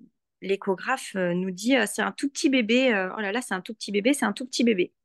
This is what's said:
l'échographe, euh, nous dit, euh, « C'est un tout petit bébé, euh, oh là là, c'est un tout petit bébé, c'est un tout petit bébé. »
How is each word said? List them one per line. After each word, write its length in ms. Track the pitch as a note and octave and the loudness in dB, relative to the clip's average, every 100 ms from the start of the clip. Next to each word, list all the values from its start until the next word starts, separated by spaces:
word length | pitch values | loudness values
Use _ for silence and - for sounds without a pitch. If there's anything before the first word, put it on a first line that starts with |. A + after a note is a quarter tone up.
| - _ _ _ | -16 _ _ _
l'échographe, 760 | F#3+ G3 - F3+ A3+ C4 - F#3+ | -4 -4 -2 -4 -2 -4 -4 -4
euh, 180 | F3 | -2
nous 180 | F3+ F#3+ | 0 -2
dit, 260 | F#3 A3 C4+ | -4 2 2
euh, « 80 | G#3 | 2
C'est 140 | - | 0
un 100 | G3+ | -2
tout 180 | - C#4 | -2 -6
petit 200 | - D4+ | 0 2
bébé, 440 | C4 G#3+ A#3+ C4 | 2 4 4 4
euh, 200 | G#3 F#3 - | 2 0 -4
oh 40 | |
là 100 | G3+ | -4
là, 100 | A3+ | -4
c'est 120 | - | -4
un 80 | F#3 | -6
tout 120 | F3+ | -6
petit 200 | A3 - | -12 -4
bébé, 200 | G3+ G#3+ | 0 2
c'est 120 | C#4+ - | 2 0
un 80 | |
tout 120 | G3+ - | -2 -4
petit 200 | - A#3 | 0 2
bébé. » 260 | G3 - _ | 2 0 _